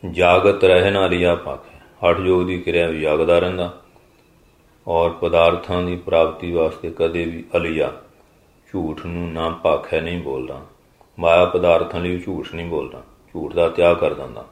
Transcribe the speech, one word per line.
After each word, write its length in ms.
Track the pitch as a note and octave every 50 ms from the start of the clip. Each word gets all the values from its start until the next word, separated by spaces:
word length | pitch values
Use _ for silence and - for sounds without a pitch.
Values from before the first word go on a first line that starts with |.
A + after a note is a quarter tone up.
| -
ਜਾਗਤ 600 | F#2+ E2 E2+ F2+ F2 F2 F#2 F#2+ G2+ G2 - -
ਰਹਿ 280 | F#2 F#2 F2+ F2+ G2
ਨਾ 140 | G2 G2+ F#2+ F#2
ਲਿਆ 280 | F2 F2 F2 F2+ E2+
ਪਾਖੈ, 440 | D#2+ - - C2+ C2 - - - - - - _ _
ਹਠ 180 | - F2 E2+ F2
ਯੋਗ 260 | F#2+ F#2 F#2 F2+ F2+ F2+
ਦੀ 120 | F#2 F2
ਕਿਰਿਆ 260 | - F2+ E2+ E2+ E2+ E2+
ਵੀ 140 | D#2+ D#2
ਜਾਗਦਾ 380 | D#2 D#2 D2+ D2+ E2 E2 F2 F2
ਰਹਿੰਦਾ 320 | F2+ F2+ F#2 F#2 F2 F2 F2 - _ _ _ _ _ _ _ _ _ _ _ _ _ _ _ _ _ _ _ _ _ -
ਔਰ 220 | F2 E2 E2+ E2+
ਪਦਾਰਥਾਂ 720 | E2 - - E2+ E2+ E2+ E2+ E2+ F2 F2 - - F#2 F2+ F2+
ਦੀ 120 | F2+ F2+ F2
ਪ੍ਰਾਪਤੀ 540 | - - F2 E2 E2 E2 D#2+ - - F2
ਵਾਸਤੇ 400 | E2+ E2+ D#2+ D#2 D#2 - - E2+
ਕਦੇ 320 | D#2+ - E2 E2 E2 E2+ E2+
ਵੀ 180 | E2 E2 E2 - - - E2+
ਅਲਿਆ, 340 | E2+ E2+ E2 D#2+ D2 C2 - - - - _ _ _ _ _ _ _ _ _ _ _ _
ਝੂਠ 380 | - - E2 D#2 D#2+ D#2 -
ਨੂੰ 260 | F2 F2 E2+ F2 E2+ E2
ਨਾ 160 | E2 E2 E2 E2 -
ਭਾਖੈ 420 | - E2+ D#2 C#2 - - - D#2+
ਨਹੀਂ 200 | D#2+ E2 F2 F2+
ਬੋਲਦਾ। 400 | D#2 C#2 C2+ C2 C2 C2 C2+ C2+ C#2 - _ _ _ _ _ _ _ _ _ -
ਮਾਇਆ 280 | E2+ E2+ E2 F2 F2+
ਪਦਾਰਥਾਂ 540 | F2 - F2+ F2 F2 E2+ E2 E2+ - - F2
ਲਈ 160 | F2 F2 F2+
ਉਹ 40 | F2+
ਝੂਠ 340 | F2 - F#2+ D#2+ C#2+ - -
ਨਹੀਂ 120 | E2 E2+ E2+
ਬੋਲਦਾ, 340 | E2+ D2+ C2+ B1 - B1 B1 _ _ _ _ _ _
ਝੂਠ 180 | E2+ D#2+ D2 -
ਦਾ 140 | E2+ E2+ E2
ਤਿਆਗ 280 | E2 - E2+ F2 F2 E2+
ਕਰ 160 | - D2+ D2+
ਦਿੰਦਾ। 320 | D2 C#2 B1 A1+ A1 A#1 -